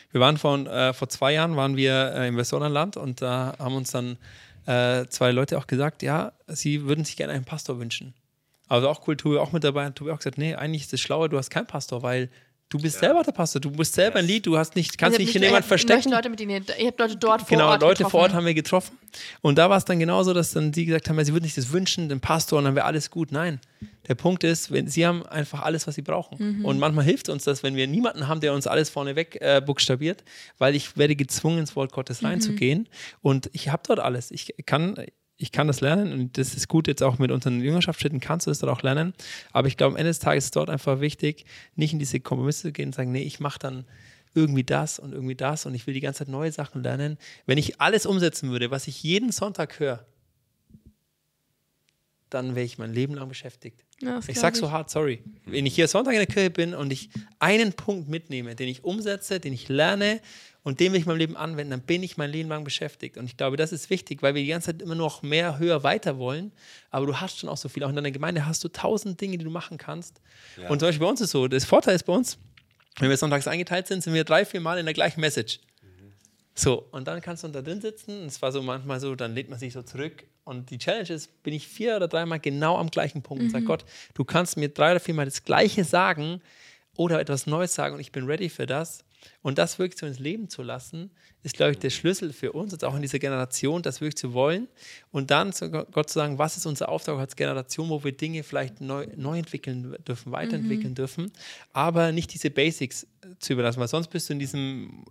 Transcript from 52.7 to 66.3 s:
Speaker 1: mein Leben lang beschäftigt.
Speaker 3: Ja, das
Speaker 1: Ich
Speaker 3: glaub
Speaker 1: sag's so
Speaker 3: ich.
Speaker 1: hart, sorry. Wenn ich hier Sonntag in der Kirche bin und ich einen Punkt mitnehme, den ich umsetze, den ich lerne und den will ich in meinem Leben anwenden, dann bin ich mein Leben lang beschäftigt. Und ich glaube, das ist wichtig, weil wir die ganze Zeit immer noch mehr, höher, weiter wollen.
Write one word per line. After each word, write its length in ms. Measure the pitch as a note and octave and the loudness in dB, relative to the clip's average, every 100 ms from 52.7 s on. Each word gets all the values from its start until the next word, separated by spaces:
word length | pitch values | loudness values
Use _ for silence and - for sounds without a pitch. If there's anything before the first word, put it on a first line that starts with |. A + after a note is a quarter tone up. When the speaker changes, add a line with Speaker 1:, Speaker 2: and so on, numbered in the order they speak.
| - | -6
Speaker 1:
mein 120 | A2+ | -6
Leben 200 | A2+ C3+ | -2 -2
lang 160 | C#3+ C3 | -4 -12
beschäftigt. 540 | C3 C3 - B2 - _ _ | -14 -16 -16 -20 -20 _ _
Speaker 3:
Ja, 120 | B3+ B3 | -8 -6
das 120 | - | -6
Speaker 1:
Ich 60 | |
Speaker 3:
glaub 80 | - | 0
Speaker 1:
sag's 180 | E3+ A#3 | 0 2
so 60 | D#3 | -2
Speaker 3:
ich. 60 | |
Speaker 1:
hart, 180 | D#3+ D3+ | -4 -4
sorry. 340 | D#3 D3+ A#2 - - - | -2 -2 -2 -8 -20 -8
Wenn 220 | A#2 C#3 | -2 0
ich 80 | D3 | 4
hier 120 | D#3+ | 4
Sonntag 260 | G3 C4+ | 4 2
in 60 | A3+ | 2
der 60 | G3 | 2
Kirche 220 | G#3 F#3+ | 2 2
bin 240 | E3+ E3+ | 2 -2
und 180 | F3 C#3 | -2 -4
ich 180 | C3 - - - - | -6 -8 -12 -12 0
einen 340 | D#3 G#3+ A3+ | 4 4 4
Punkt 360 | - - G3 C#3+ | 0 -4 -4 -4
mitnehme, 460 | D#3+ E3 C3 A#2+ A2+ | -8 -6 -8 -8 -6
den 120 | B2+ | -6
ich 160 | B2+ | -6
umsetze, 560 | F3+ G3+ G#3 G3+ - F#3+ | -4 -4 -4 -6 -4 -6
den 140 | D#3 | -4
ich 160 | C3 - | -8 -2
lerne 500 | C3+ D#3+ G3 G#3 A3 - - - _ | 2 4 4 2 0 -6 -20 -20 _
und 160 | - C#3 | -4 2
den 140 | F3+ | 4
will 40 | F#3+ | 4
ich 60 | E3 | 2
in 40 | |
meinem 80 | E3 | 0
Leben 180 | D#3+ E3 | -2 -4
anwenden, 320 | D#3 D#3 D3 | -8 -6 -6
dann 100 | C3 | -6
bin 200 | B2+ F3 | -2 -2
ich 160 | F#3 - | -2 -6
mein 140 | D3 | -6
Leben 180 | D#3+ D#3+ | -4 -6
lang 140 | D3+ | -6
beschäftigt. 540 | C#3+ - D3+ - B2+ - | -6 -6 -8 -10 -16 -12
Und 80 | B2 | -12
ich 120 | - | -4
glaube, 180 | C3+ C#3 | -2 0
das 160 | D#3+ | -2
ist 200 | D#3+ - | -4 -4
wichtig, 320 | F#3 - C#3 | -6 -6 -2
weil 100 | C#3 | 0
wir 80 | C#3+ | 2
die 60 | C#3+ | 0
ganze 240 | E3 E3+ | -2 -4
Zeit 100 | E3 | -8
immer 140 | E3+ E3 | -6 -4
noch 260 | D#3+ - | -4 -4
mehr, 380 | C#3+ D#3 F3 C#3+ | -2 0 0 0
höher, 240 | E3+ D#3 | 2 2
weiter 340 | C#3 G3+ F3+ C3+ | 2 0 0 -4
wollen. 340 | B2+ | -4